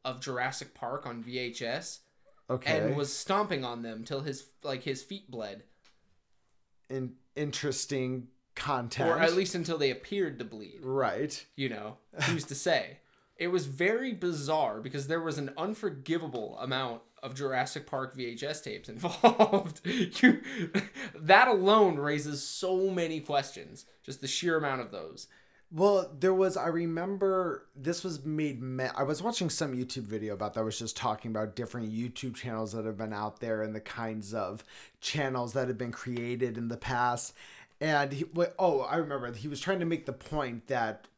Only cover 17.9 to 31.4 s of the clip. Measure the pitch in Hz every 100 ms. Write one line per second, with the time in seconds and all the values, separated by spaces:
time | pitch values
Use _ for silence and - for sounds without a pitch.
17.9 | 135 131 131 120 117 143 156 - 107 -
18.9 | 117 170 - 233 233 214 196 180 - 180
19.9 | 247 190 - - - - 254 170 196 -
20.9 | 269 262 - 156 196 254 208 190 220 196
21.9 | 151 147 147 143 139 - - 185 185 190
22.9 | 185 165 160 151 143 139 - - - -
23.9 | _ - 135 - - 175 160 147 131 110
24.9 | 98 80 - - - _ _ _ 160 202
25.9 | 196 185 147 180 185 190 185 165 165 170
26.9 | 165 185 196 190 190 180 135 - 139 135
27.9 | 170 185 151 139 151 151 123 131 131 131
28.9 | - 139 160 208 233 170 - 151 127 127
29.9 | - 107 110 107 95 104 113 110 104 113
30.9 | - 123 110 120 110